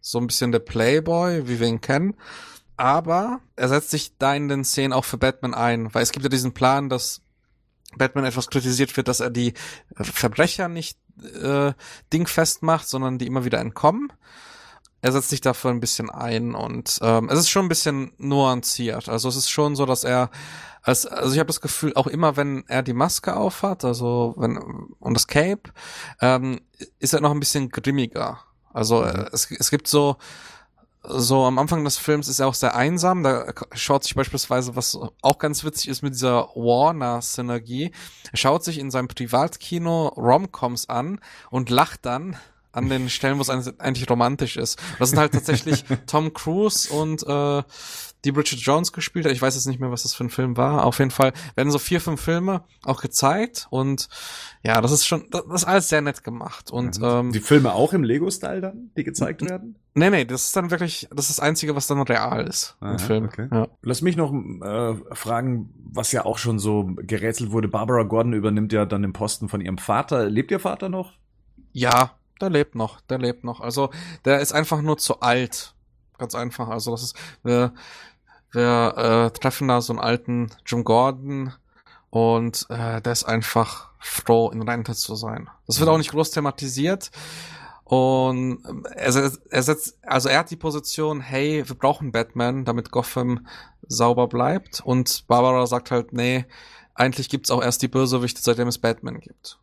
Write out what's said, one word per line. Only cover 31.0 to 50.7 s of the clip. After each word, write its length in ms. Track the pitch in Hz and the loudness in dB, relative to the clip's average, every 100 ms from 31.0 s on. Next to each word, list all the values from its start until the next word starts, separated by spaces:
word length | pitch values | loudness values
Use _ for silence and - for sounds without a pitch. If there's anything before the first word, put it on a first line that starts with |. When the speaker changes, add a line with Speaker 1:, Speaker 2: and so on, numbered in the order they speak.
Speaker 1:
so 420 | - 131 120 135 | -8 -2 4 6
am 140 | 131 127 | 4 4
Anfang 240 | 147 165 | 2 2
des 120 | 147 - | 0 -2
Films 300 | - 151 143 | 2 0 0
ist 120 | 127 | 0
er 60 | 135 | 0
auch 80 | |
sehr 220 | 123 127 - | 2 0 2
einsam. 460 | 135 175 180 185 | 0 2 2 2
Da 300 | 143 127 - | 2 0 -4
k-, 140 | - - | -10 -12
schaut 320 | - - 139 | -8 0 2
sich 100 | - | 2
beispielsweise, 600 | - 135 135 - 127 123 123 | -2 -2 -2 0 0 0 -4
was 220 | 120 - 120 _ | -4 -6 -10 _
auch 160 | 135 143 | 0 2
ganz 260 | 151 147 | 0 -4
witzig 240 | 156 151 - | -6 -6 -6
ist 140 | 127 | -4
mit 100 | 143 | -4
dieser 360 | 127 127 123 - | 0 2 2 0
Warner-Synergie, 1400 | - 120 120 151 165 123 120 - - 123 120 113 127 170 - - - - | -2 2 4 4 2 -2 -4 -4 -6 -4 -4 -6 -6 -6 -8 -20 -20 -10
er 40 | - | 0
schaut 280 | 135 165 | 2 2
sich 140 | 170 156 | 0 -6
in 120 | 139 | -4
seinem 180 | 131 123 | -4 -4
Privatkino 1000 | - 120 123 139 - - 175 170 165 151 | -6 0 0 0 -4 -8 -4 -2 0 -2
Romcoms 800 | - 117 139 190 - 123 120 - | 0 4 4 2 -4 -4 -4 -6
an 320 | 120 147 202 - - - | -4 -4 -8 -12 -20 -6
und 200 | 127 117 | -4 2
lacht 340 | 123 156 - 127 | 4 4 0 -6
dann 300 | 123 180 160 - _ _ | -4 -6 -12 -16 _ _
an 160 | - 131 | -4 -2
den 200 | 131 127 | 0 -2
Stellen, 300 | - 135 139 | -2 0 0
wo 40 | |
es 80 | 139 | 0
eigentlich, 300 | 131 127 - | -2 -4 -6
eigentlich 280 | 147 127 127 | -4 -4 0
romantisch 480 | 120 120 139 127 - | 2 2 2 -4 -2
ist. 220 | 120 - - - | -4 -6 -10 0
Das 100 | 127 | 4
sind 80 | 147 | 6
halt 140 | 151 | 4
tatsächlich 520 | 151 151 135 160 143 - 131 | 2 2 0 2 -2 0 -4
Speaker 2:
<laughs> 100 | - | 0
Speaker 1:
Tom 260 | 151 160 | 0 0
Cruise 600 | - 160 175 214 - - | -4 -2 2 2 0 -2
und, 340 | 147 156 156 - | -2 -2 -2 -2
äh, 360 | 143 143 143 139 - - - - - | 0 2 0 -4 -14 -16 -14 -16 -4
die 80 | 139 | 0
Bridget 280 | 139 147 123 | 2 0 0
Jones 320 | 123 147 175 | 2 2 2
gespielt 320 | - - 180 | -4 -6 0
hat. 80 | 156 | 0
Ich 80 | 127 | 2
weiß 140 | 131 | 0
jetzt 120 | 131 131 | 0 -4
nicht 140 | 127 | -2
mehr, 100 | 131 | -4
was 120 | 120 | -4
das 100 | - | -4
für 100 | - | -4
ein 60 | - | -4
Film 260 | - 127 120 | -2 -2 2
war. 260 | 131 | 2